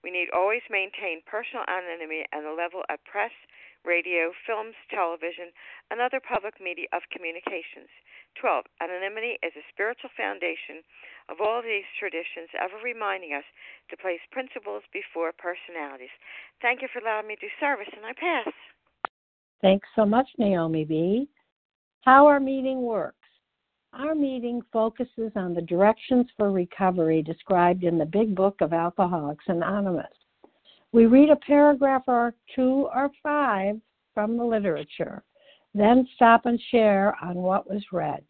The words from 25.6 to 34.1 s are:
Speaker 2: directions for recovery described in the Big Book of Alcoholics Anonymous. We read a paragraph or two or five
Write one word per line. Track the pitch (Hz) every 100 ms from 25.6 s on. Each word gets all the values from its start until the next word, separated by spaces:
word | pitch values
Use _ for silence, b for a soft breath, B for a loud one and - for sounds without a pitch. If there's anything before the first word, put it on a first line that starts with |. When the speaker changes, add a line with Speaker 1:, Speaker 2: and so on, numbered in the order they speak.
Speaker 2:
directions | 165 175 202 - - 254 247 -
for | 202
recovery | 196 180 - 190 185 160 160
described | 156 165 - 185 175 185
in | 180 165
the | 156
Big | 196 220 190
Book | 190 196
of | 185
Alcoholics | 165 170 - 180 180 147 151 -
Anonymous. | 170 170 202 196 170 - _ _ _ b b b b b
We | 233 226
read | 254 302
a | 294
paragraph | - 285 294 277 277 269 254
or | 240 233 233 _ -
two | 254 269 277
or | 247 277 285
five | 302 294 269 202 196 220 _ _ _